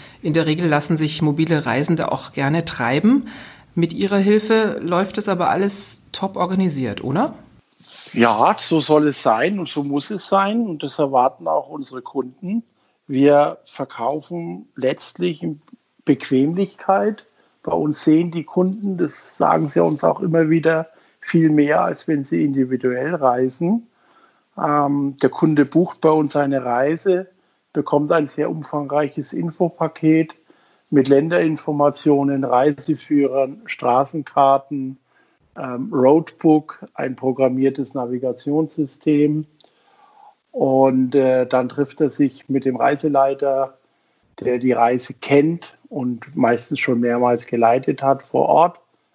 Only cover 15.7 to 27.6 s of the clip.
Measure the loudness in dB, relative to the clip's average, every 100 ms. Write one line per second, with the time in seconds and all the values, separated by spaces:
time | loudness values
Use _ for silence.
15.7 | -20 _ _ -2 0 0 0 2 0 -4
16.7 | -4 0 2 0 -4 _ _ _ _ -4
17.7 | -2 -2 0 2 4 2 -4 -4 0 0
18.7 | -2 -6 -4 -4 -6 -14 -2 2 2 0
19.7 | 0 0 0 -2 0 0 0 2 2 2
20.7 | 0 -4 _ _ _ -2 2 4 4 2
21.7 | 2 0 -4 -4 -4 -2 -2 0 0 -2
22.7 | -2 -2 -4 -4 -2 0 0 -2 -2 -2
23.7 | -2 -6 _ _ _ _ _ _ -6 -2
24.7 | 0 0 0 -2 0 0 2 2 2 2
25.7 | 2 0 0 2 2 0 0 0 -2 -2
26.7 | 0 0 0 0 -2 -4 _ _ _